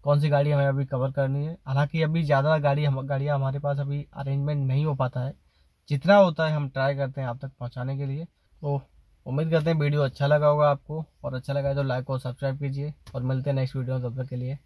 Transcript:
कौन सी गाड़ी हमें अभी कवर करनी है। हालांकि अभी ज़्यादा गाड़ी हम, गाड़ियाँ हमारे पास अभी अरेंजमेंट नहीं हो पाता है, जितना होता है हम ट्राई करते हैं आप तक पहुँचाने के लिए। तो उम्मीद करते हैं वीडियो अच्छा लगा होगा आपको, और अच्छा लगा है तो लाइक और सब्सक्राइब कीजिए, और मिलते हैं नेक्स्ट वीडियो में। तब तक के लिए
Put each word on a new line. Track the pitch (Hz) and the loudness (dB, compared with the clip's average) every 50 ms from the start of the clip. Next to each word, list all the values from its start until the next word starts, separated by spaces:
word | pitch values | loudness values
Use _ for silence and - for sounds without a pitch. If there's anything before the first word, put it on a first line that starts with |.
| _ | _
कौन | 143 147 147 | 2 2 4
सी | 151 151 | 4 4
गाड़ी | 147 143 143 147 | 4 4 4 4
हमें | 147 143 139 | 2 2 2
अभी | 139 135 139 139 | 2 2 0 -2
कवर | 131 139 123 131 135 | -2 -2 -2 -2 -2
करनी | 135 147 135 135 135 143 147 | 0 -2 0 0 0 -2 -4
है। | 156 170 - _ | -6 -8 -10 _
हालांकि | 139 131 139 147 143 - 160 | -2 0 0 0 0 0 0
अभी | 160 151 156 170 160 | 0 2 2 0 2
ज़्यादा | 143 147 135 139 156 160 | 4 2 4 4 4 2
गाड़ी | 151 143 143 139 147 151 | 4 4 2 2 2 2
हम, | 143 135 135 131 | 0 0 0 -2
गाड़ियाँ | 135 143 135 139 147 147 | -4 -4 -2 0 0 0
हमारे | 139 135 135 135 143 | 0 0 -2 -2 -2
पास | 143 143 143 139 | -2 -2 -2 -2
अभी | 143 139 143 143 143 - - | -2 -4 -4 -6 -6 -10 -10
अरेंजमेंट | - 139 139 139 139 139 147 151 143 135 | -8 -4 -2 -2 0 0 0 0 0 0
नहीं | 131 131 139 151 | 0 2 2 2
हो | 156 147 | 0 0
पाता | 135 131 123 - 127 | 0 -2 -2 -2 -4
है, | 123 135 - _ _ _ _ _ _ _ _ _ _ - | -6 -6 -8 _ _ _ _ _ _ _ _ _ _ -4
जितना | 143 139 131 170 202 | -4 0 4 6 8
होता | 208 196 175 156 - 160 | 8 8 6 4 0 0
है | 156 156 | 0 0
हम | 151 143 131 | -2 -2 -4
ट्राई | - 135 135 139 143 | -2 -2 0 0 0
करते | 139 139 131 135 139 | 0 -4 -4 -4 -6
हैं | 135 | -6
आप | 123 120 131 | -6 -6 -8
तक | - 131 _ _ | -10 -12 _ _
पहुँचाने | 123 120 - 127 123 131 135 | -10 -8 -8 -6 -6 -6 -4
के | 135 143 | -4 -4
लिए। | 135 135 147 165 - _ _ _ _ _ _ | -6 -6 -6 -8 -12 _ _ _ _ _ _
तो | 156 143 143 139 - _ _ - _ _ _ _ _ | -4 -4 -4 -4 -4 _ _ -20 _ _ _ _ _
उम्मीद | - 131 143 160 160 | -4 -2 -2 0 2
करते | 165 160 151 165 | 2 2 2 2
हैं | 165 | 2
वीडियो | 156 147 143 147 147 | 2 2 2 2 2
अच्छा | 143 131 - - 143 | 0 -2 0 -2 2
लगा | 143 151 151 151 | 2 4 6 6
होगा | 147 147 147 151 147 | 4 4 6 4 2
आपको, | 143 139 _ - 151 160 156 _ _ _ - | 2 0 _ -10 -10 -10 -10 _ _ _ -10
और | 131 131 | -8 -8
अच्छा | 127 127 - 139 | -8 -6 -4 -4
लगा | 143 139 139 | -2 0 0
है | 139 | 0
तो | 139 139 | 0 0
लाइक | 135 123 127 127 - | 0 -2 -4 -2 -4
और | 131 127 | -6 -4
सब्सक्राइब | - 127 123 - 143 135 135 139 | -4 -8 -8 -4 -4 -4 -4 -4
कीजिए, | 143 139 135 139 143 151 147 _ _ - - | -6 -6 -4 -4 -6 -6 -8 _ _ -10 -8
और | 127 123 | -6 -2
मिलते | 127 135 131 131 143 | -2 -2 -2 -2 -2
हैं | 135 | 0
नेक्स्ट | 135 131 131 - | 0 -2 -2 -4
वीडियो | 135 123 123 131 127 | -6 -4 -4 -4 -4
में। | 123 123 | -4 -4
तब | 117 131 127 | -6 -6 -8
तक | 131 | -6
के | 127 | -6
लिए | 123 127 127 139 143 _ | -6 -6 -6 -8 -10 _